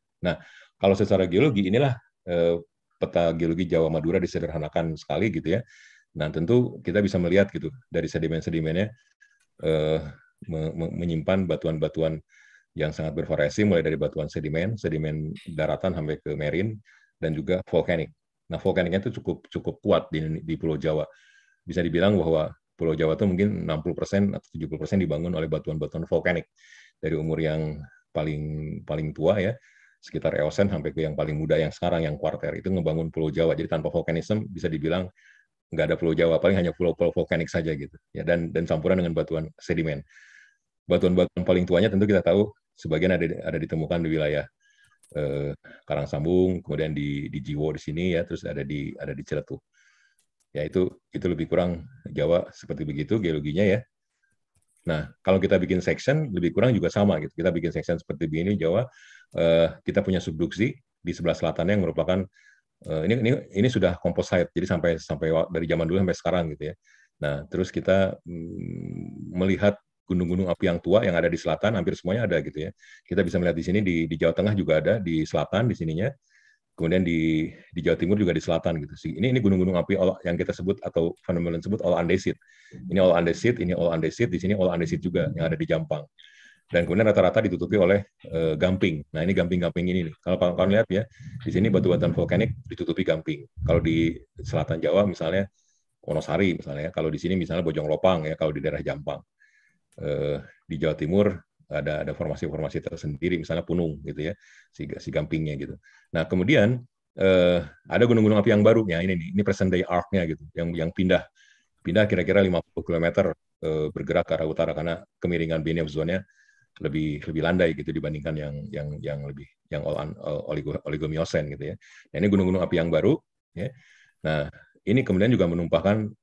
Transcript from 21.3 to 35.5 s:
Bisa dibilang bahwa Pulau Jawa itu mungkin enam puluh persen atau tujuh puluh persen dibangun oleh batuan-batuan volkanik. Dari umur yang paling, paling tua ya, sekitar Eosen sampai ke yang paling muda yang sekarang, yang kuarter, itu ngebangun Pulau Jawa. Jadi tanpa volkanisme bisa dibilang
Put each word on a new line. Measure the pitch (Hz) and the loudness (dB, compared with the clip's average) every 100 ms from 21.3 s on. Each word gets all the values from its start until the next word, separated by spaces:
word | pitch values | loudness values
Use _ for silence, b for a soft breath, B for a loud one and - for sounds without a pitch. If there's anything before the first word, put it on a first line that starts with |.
| b b b | b b b
Bisa | - 87 85 | -6 -2 0
dibilang | 85 95 101 | 2 4 4
bahwa | 82 80 78 - _ | 2 0 0 -6 _
Pulau | - 82 78 | -4 -2 0
Jawa | 80 | 0
itu | 80 | 2
mungkin | 101 90 104 92 | 0 2 0 -2
enam | 82 78 | -4 -4
puluh | 87 | -4
persen | 82 - 98 101 | -6 -2 0 0
atau | - - | -2 -10
tujuh | 80 78 | -10 -8
puluh | 76 | -8
persen | 76 98 | -2 0
dibangun | 85 76 85 82 | 0 -2 -4 -4
oleh | 80 | -2
batuan-batuan | 78 78 78 76 80 82 | -4 -4 -6 -6 -6 -2
volkanik. | 85 90 87 - B B B B _ | 0 2 -2 -4 B B B B _
Dari | 78 | -4
umur | 80 80 78 | -2 0 0
yang | 78 78 78 76 73 b _ | 0 0 -4 -6 -14 b _
paling, | 80 78 76 76 76 76 80 | -4 -4 -4 -6 -6 -8 -8
paling | - 78 78 | -6 -4 -4
tua | 78 80 104 | 0 2 2
ya, | 92 123 b b b b | 0 -4 b b b b
sekitar | - 78 80 - | -12 -4 -2 0
Eosen | 76 87 101 | 0 2 0
sampai | 87 76 | 0 -4
ke | 76 | -2
yang | 78 76 | -2 -2
paling | 78 | -2
muda | 76 78 78 | -2 0 2
yang | 78 | 0
sekarang, | - 87 85 78 | -2 0 0 0
yang | |
kuarter, | 73 76 - 76 | -2 -4 -4 -6
itu | 76 92 | -6 -2
ngebangun | 92 78 80 82 | 0 0 -2 -2
Pulau | 80 78 | -2 -2
Jawa. | 76 82 76 | 2 2 2
Jadi | 80 | -2
tanpa | 82 78 | -4 -2
volkanisme | 85 80 82 - 107 107 | -2 -2 -2 -2 -2 -4
bisa | 90 82 | -6 -4
dibilang | 78 80 90 92 b b b b | -2 -2 -2 -4 b b b b